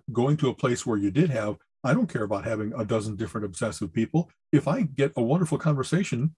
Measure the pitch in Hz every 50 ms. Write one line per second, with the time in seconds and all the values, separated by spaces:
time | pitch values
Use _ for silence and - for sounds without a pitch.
0 | _ - 113 120 127 139 151 156 147 127 - - - 123 120 - - 123 113 101
1 | 101 101 - 147 185 160 127 113 104 107 101 - _ _ _ _ - 131 180 254
2 | 226 - - 117 107 101 104 98 - 113 110 104 107 110 - 120 107 98 117 110
3 | 104 110 104 95 110 - - 110 107 98 85 - 120 107 85 - 104 90 - 117
4 | 113 - - 160 170 - _ _ _ _ - 139 - 139 190 269 196 143 - -
5 | - - - 131 117 117 151 185 180 - 196 - - 160 147 135 127 - 156 185
6 | 196 - - 117 139 160 -